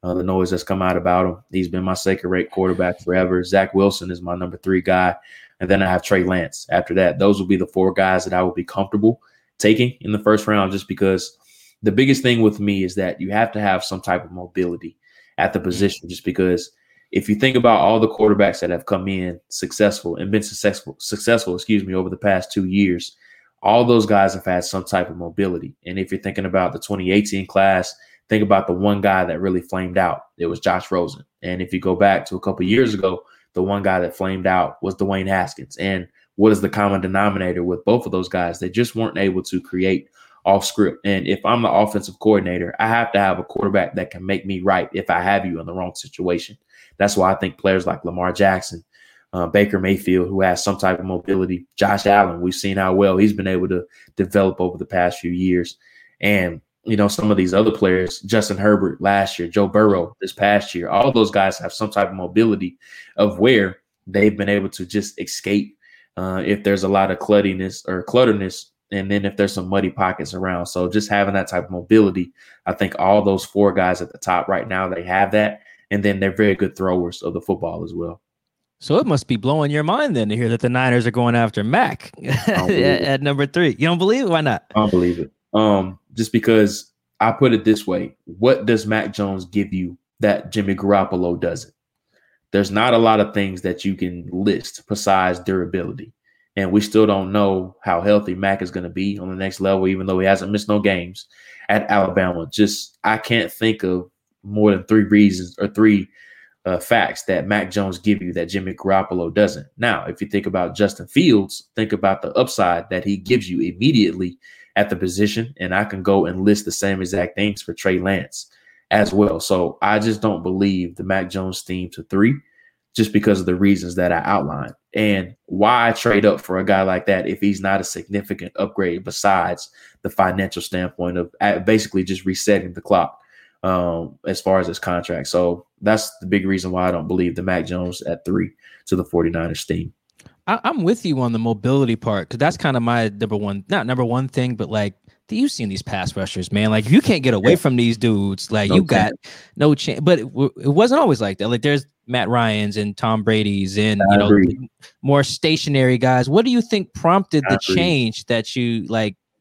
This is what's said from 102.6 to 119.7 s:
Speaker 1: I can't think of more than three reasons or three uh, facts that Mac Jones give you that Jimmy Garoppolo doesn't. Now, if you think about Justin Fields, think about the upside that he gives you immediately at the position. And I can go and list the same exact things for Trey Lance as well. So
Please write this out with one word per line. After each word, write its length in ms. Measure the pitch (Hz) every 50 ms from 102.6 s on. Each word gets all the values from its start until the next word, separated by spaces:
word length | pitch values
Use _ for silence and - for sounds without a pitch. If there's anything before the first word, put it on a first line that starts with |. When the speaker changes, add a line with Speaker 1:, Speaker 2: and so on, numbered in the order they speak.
| 107 101 - - - - _ _ -
Speaker 1:
I 140 | 104 110
can't 340 | 110 - - 117 117 87 87
think 320 | - - 110 113 107 107 101
of 260 | 92 90 90 90 - _ _ _ _ _ _ -
more 280 | 101 101 107 107 104
than 120 | 98 92 -
three 220 | - 110 110 101
reasons 500 | 92 104 104 104 101 92 90 90 87 -
or 100 | - 101 101
three 400 | - 104 110 110 104 98 92 - _ _ - - - - - _ _ _ -
uh, 140 | 92 92 87
facts 440 | - - 120 113 87 - - - -
that 240 | - 95 85 78
Mac 240 | 98 104 104 90 90
Jones 280 | 95 104 98 95 92 87
give 220 | - 107 101 -
you 100 | 92 90 85
that 120 | 87 85
Jimmy 280 | 82 95 98 92 95 90
Garoppolo 600 | - - 98 95 95 92 - 92 90 85 85 -
doesn't. 340 | 104 104 95 - 71 - - _
Now, 280 | - 113 120 98 - -
if 160 | - 87 -
you 60 | 101
think 180 | - - 101 101
about 300 | - 92 92 87 71 69
Justin 320 | - 104 95 - - 87
Fields, 640 | - - 139 180 165 117 104 95 - - - - _ _
think 160 | - 110 104
about 300 | 107 92 98 98 95 -
the 100 | - 123 -
upside 560 | 127 127 127 - - 98 87 87 85 - -
that 140 | 92 92 -
he 140 | 101 101
gives 320 | 95 92 98 127 120 101 90
you 100 | 90 -
immediately 800 | - 90 85 87 113 143 151 117 101 85 82 92 92 90 87 - _ - - - - _ -
at 140 | 98 104 101
the 60 | 101
position. 580 | 87 95 90 87 98 104 104 104 113 113 117 -
And 180 | - 92 90 92
I 80 | 98 107
can 180 | 101 101 95 90
go 220 | 101 98 98 82
and 200 | 85 90 92 95
list 200 | 104 104 104 -
the 60 | -
same 300 | - - 101 98 98 92
exact 340 | 92 85 95 101 92 90 -
things 260 | 98 101 104 98 -
for 120 | - - 82
Trey 260 | - - 98 92 92
Lance 480 | 90 98 98 92 - - - - - - _ _ _ _ _ _ _ -
as 220 | - 107 104 107 -
well. 260 | 101 104 98 80 -
So 380 | - - 98 92 90 -